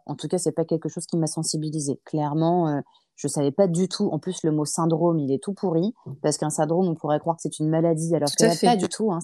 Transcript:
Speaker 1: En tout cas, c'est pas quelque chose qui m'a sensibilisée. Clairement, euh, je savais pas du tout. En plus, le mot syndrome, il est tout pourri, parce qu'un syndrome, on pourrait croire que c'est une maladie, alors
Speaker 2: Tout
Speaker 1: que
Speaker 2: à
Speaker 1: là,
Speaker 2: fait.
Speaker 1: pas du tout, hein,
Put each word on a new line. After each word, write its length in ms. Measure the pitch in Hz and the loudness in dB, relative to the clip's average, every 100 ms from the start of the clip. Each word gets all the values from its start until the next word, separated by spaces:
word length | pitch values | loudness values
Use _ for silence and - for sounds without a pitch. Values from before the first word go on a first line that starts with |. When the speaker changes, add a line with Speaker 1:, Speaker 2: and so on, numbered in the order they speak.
| - | -6
Speaker 1:
En 80 | |
tout 140 | 143 151 | -8 -4
cas, 100 | 185 | -2
c'est 140 | 160 | 0
pas 120 | 151 | -2
quelque 240 | 165 160 156 | 0 -2 -2
chose 200 | 175 - | -8 -4
qui 100 | 170 | 0
m'a 80 | 156 | 0
sensibilisée. 720 | - 156 156 151 156 139 - - | -2 -4 -4 -4 -4 -4 -6 -4
Clairement, 600 | 156 147 156 160 175 160 | -2 0 2 2 4 2
euh, 140 | 143 - _ _ - | 0 -4 _ _ -8
je 120 | 143 | -4
savais 240 | - 139 | 0 0
pas 160 | 135 160 | 2 2
du 220 | 165 185 | 2 -2
tout. 180 | - 208 | -2 -2
En 80 | 156 | -2
plus, 240 | 180 180 | -4 -4
le 80 | 160 | -2
mot 140 | 151 151 | 0 -2
syndrome, 520 | - 165 160 170 165 | 0 0 2 2 2
il 140 | 135 | 0
est 80 | 139 | -2
tout 140 | - 190 | -4 -4
pourri, 400 | 190 165 196 - - 139 | -2 0 0 -4 -12 -4
parce 160 | 151 147 | -2 0
qu'un 140 | 151 | -2
syndrome, 360 | 156 156 170 185 | 0 0 2 0
on 60 | |
pourrait 260 | 160 147 151 | 0 0 0
croire 160 | 165 165 | -2 -4
que 40 | |
c'est 160 | 156 - | -6 -2
une 120 | 156 | 0
maladie, 460 | 160 170 160 165 160 | 2 2 2 0 0
alors 140 | 147 | 0
Speaker 2:
Tout 60 | - | 4
Speaker 1:
que 60 | |
Speaker 2:
à 60 | 226 | 2
Speaker 1:
là, 40 | |
Speaker 2:
fait. 140 | 160 196 | 4 4
Speaker 1:
pas 80 | 226 | 4
du 120 | 180 | 0
tout, 240 | - 214 | -2 -2
hein, 80 | 165 | -2